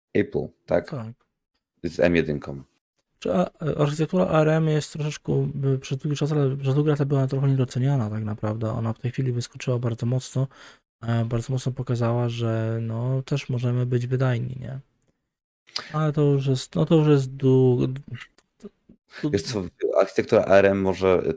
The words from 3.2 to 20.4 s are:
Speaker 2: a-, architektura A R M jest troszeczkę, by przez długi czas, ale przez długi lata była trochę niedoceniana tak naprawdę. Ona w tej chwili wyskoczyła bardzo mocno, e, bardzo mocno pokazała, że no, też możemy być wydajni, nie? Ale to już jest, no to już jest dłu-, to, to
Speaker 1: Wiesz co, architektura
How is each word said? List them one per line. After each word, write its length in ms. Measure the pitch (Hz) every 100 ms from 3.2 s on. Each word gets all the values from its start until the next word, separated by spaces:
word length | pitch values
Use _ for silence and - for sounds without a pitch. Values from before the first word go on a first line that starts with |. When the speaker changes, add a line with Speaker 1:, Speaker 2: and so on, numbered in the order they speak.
| -
Speaker 2:
a-, 180 | 185 180 - 151 -
architektura 500 | 147 151 151 185 185
A 140 | 160
R 80 | 156
M 180 | 160 156
jest 260 | 151 -
troszeczkę, 580 | 160 151 - - 139 143
by 260 | 143 135 135
przez 180 | - 139
długi 200 | 151 143
czas, 140 | 151
ale 260 | 151 135 139
przez 180 | 135 139
długi 140 | 151
lata 160 | 147 139
była 220 | 139 131
trochę 200 | 135 139
niedoceniana 600 | 131 127 123 131 139 107
tak 140 | 107
naprawdę. 480 | 107 107 107 110 110
Ona 220 | 117 113
w 60 | -
tej 120 | 123
chwili 200 | - 131
wyskoczyła 480 | 120 - 131 - 123
bardzo 260 | 120 113 120
mocno, 420 | 127 - 131 135 - - - _ -
e, 240 | 113 117 113
bardzo 280 | 117 113
mocno 180 | 131 127
pokazała, 580 | 127 123 120 117 120 120
że 500 | 117 113 113 113 113
no, 400 | 113 113 127 131
też 280 | - 143 -
możemy 360 | 123 123 123 123
być 220 | 123 123
wydajni, 480 | 127 131 120 123 127
nie? 200 | 123 135 - _ _ _ _ _ _ _ _ - -
Ale 200 | 151 156
to 80 | 147
już 260 | 143 139 135
jest, 280 | 131 - 170
no 100 | 160
to 100 | 160
już 120 | 151
jest 280 | 139 131 135
dłu-, 520 | 131 131 127 123 131 135 - 117 - _ _ _
to, 100 | 208 _ _ _ _ -
to 80 | 151
Speaker 1:
Wiesz 120 | -
co, 200 | - 110 87 - - -
architektura 440 | 95 - - 110